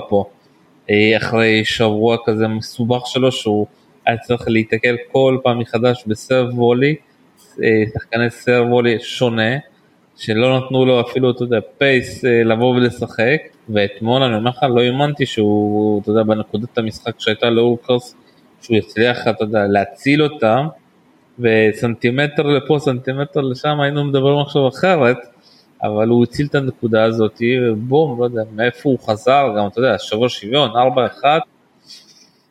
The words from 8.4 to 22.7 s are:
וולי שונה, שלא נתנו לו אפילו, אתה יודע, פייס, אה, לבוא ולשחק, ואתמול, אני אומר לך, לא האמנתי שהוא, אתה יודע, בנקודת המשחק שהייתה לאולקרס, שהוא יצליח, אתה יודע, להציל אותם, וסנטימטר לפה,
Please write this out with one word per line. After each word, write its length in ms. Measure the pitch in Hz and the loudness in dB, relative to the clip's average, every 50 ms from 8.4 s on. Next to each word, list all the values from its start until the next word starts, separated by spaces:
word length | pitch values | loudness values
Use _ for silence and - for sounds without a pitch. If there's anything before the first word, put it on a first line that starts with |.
| - 123 123 123 120 120 | -2 0 2 2 2 2
וולי 280 | 120 123 120 120 113 104 | 2 2 2 2 0 -2
שונה, 560 | - - - - 135 120 113 113 110 110 127 143 - - _ _ _ _ _ _ _ _ _ | -4 -8 -6 -2 -2 -2 0 0 0 0 -2 -4 -8 -12 _ _ _ _ _ _ _ _ _
שלא 420 | - - 110 110 110 123 131 131 131 | -10 -6 -4 -2 0 2 2 0 0
נתנו 260 | 127 - 131 131 131 | -2 -2 0 2 2
לו 140 | 127 127 120 | 4 4 2
אפילו, 300 | 117 - - 131 127 123 | 0 0 -2 0 0 0
אתה 120 | 120 - | 0 -2
יודע, 160 | 123 120 120 107 - - - - | -2 -2 -2 -2 -2 -4 -4 0
פייס, 460 | 139 139 135 123 131 - - - - | 2 2 2 2 0 -4 -8 -4 0
אה, 200 | 127 117 117 113 | 2 2 4 4
לבוא 300 | 113 113 113 120 127 123 | 2 2 2 2 2 2
ולשחק, 640 | 123 123 120 - - 117 107 - - 110 123 147 156 - - _ _ _ - | 2 2 0 0 -4 -8 -6 -4 -2 0 0 0 -2 -4 -8 _ _ _ -4
ואתמול, 540 | 110 104 101 101 - - 110 113 123 135 | 0 0 0 -2 -2 -4 -2 0 0 2
אני 140 | 135 123 113 | 2 0 0
אומר 140 | 104 110 123 | 0 -2 -2
לך, 120 | 123 - | -2 0
לא 180 | 147 131 120 120 | 0 2 2 2
האמנתי 460 | 123 123 123 135 147 147 143 - 139 | 2 2 2 0 0 -2 -2 -2 -4
שהוא, 760 | - - 113 107 104 104 104 104 104 104 107 107 107 104 104 | -4 0 0 2 2 2 2 2 0 0 0 0 0 0 -2
אתה 80 | 101 107 | 0 0
יודע, 120 | 107 113 | 0 2
בנקודת 560 | 110 107 110 110 - - - 104 117 - - 120 | 2 2 0 -2 -2 -6 -6 -6 -6 -6 -4 -4
המשחק 360 | 110 110 - - - 117 110 - | -4 -4 -6 -8 -8 -10 -8 -6
שהייתה 320 | - 110 107 - 123 117 | -4 -4 -2 0 0 0
לאולקרס, 640 | 117 113 117 120 120 120 - - 120 123 - - - _ _ _ _ _ _ _ _ _ | 2 2 2 2 0 -2 -2 -2 -2 -2 -2 -6 -20 _ _ _ _ _ _ _ _ _
שהוא 140 | - - 117 | -4 0 0
יצליח, 520 | 104 95 - - 107 117 123 123 - - 120 | 0 0 -2 -2 0 0 0 0 0 -2 -2
אתה 160 | 110 - 110 | -2 -2 -2
יודע, 220 | 104 113 107 101 | -2 0 0 2
להציל 560 | 101 101 98 95 - - - - 139 143 151 | 2 2 2 0 -2 -6 -4 0 0 2 2
אותם, 440 | 151 143 147 - 113 110 110 131 147 160 - - _ _ _ _ _ _ _ _ _ _ _ - | 2 0 -2 0 0 2 2 2 0 -2 -6 -12 _ _ _ _ _ _ _ _ _ _ _ -2
וסנטימטר 1040 | 120 113 110 110 110 107 101 - - 117 113 - - 120 123 135 147 147 147 - | 0 2 2 4 4 2 2 0 -2 -4 -2 -2 -2 0 0 0 -2 -2 0 -2
לפה, 360 | 151 147 147 135 131 - | 0 2 2 0 2 0